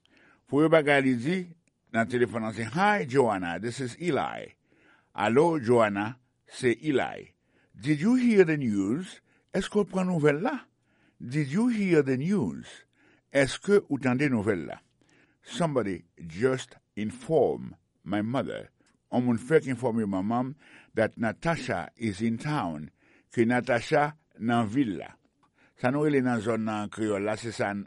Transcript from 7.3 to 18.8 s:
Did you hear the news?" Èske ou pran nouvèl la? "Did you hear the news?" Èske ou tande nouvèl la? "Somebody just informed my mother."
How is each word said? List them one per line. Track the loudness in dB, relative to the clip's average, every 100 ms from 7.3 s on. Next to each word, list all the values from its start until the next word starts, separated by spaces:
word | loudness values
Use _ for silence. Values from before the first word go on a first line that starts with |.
| _ _ _ _ -8
Did | -2 0
you | 2 2
hear | 6 6
the | 6 4
news?" | 0 0 0 -2 -6 -14 _ _ _
Èske | -4 -2 -2
ou | -2
pran | -2 -2
nouvèl | 2 2 2
la? | -2 -6 -10 _ _ _ _ _
"Did | -6 -4 -2
you | 0 0
hear | 0 4 4
the | 4 0
news?" | 0 0 0 -4 -12 -20 -20 _ _ _ _
Èske | 0 0 0 2 2 2
ou | -2
tande | 0 0 2
nouvèl | 0 0 -2 -4
la? | -12 _ _ _ _ _ _
"Somebody | -12 -4 -2 0 -2 -6 -10 -18 -14
just | -2 0 0 -6 -20 _ -8
informed | -8 -8 -2 2 2 0 -8 -16 _ _
my | -6 -4
mother." | -2 -4 -4 -8 -12 _